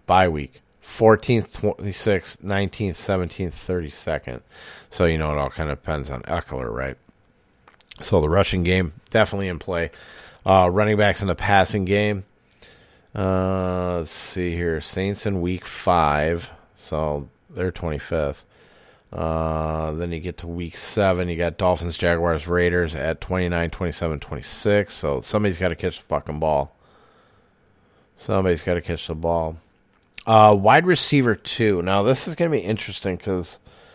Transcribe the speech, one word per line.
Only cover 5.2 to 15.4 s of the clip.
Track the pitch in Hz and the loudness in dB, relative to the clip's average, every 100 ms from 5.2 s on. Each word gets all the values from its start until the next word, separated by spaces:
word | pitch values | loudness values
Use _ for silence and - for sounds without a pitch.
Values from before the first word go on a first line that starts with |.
| 78 | 0
it | 73 | -2
all | 69 | -4
kinda | - 78 71 | -4 -6 -6
depends | - 76 69 | -6 -6 -6
on | 64 | -10
Eckler, | - 85 - 65 60 | -6 -6 -6 -8 -8
right? | 57 67 62 _ _ _ _ _ _ _ - - - | -6 -8 -10 _ _ _ _ _ _ _ -20 -20 -18
So | - 95 | 0 2
the | 76 | 4
rushing | 90 95 95 | 4 2 0
game, | 87 92 87 - - | 2 2 0 -6 -2
definitely | 113 107 98 98 | 2 2 0 -6
in | 82 | -6
play. | - 87 82 - - - - - 95 | -4 -4 -4 -8 -20 -20 -20 -6 4
Uh, | 95 90 | 6 6
running | 92 107 104 | 4 2 4
backs | 104 95 | 2 2
in | 98 | -2
the | 85 | -2
passing | - 101 92 107 92 | 4 6 6 2 0
game. | 101 104 101 95 _ _ _ - - _ _ _ | 0 0 -2 -8 _ _ _ -20 -20 _ _ _
Uh, | 107 95 95 92 95 92 90 90 87 | -4 0 0 0 -2 -2 -2 -2 -4
let's | 78 | -6
see | - - 95 90 85 | -10 -8 -4 -4 -2
here. | 87 80 | -2 -2
Saints | - - 95 101 107 | -4 -4 -4 -4 -4
in | 98 | -2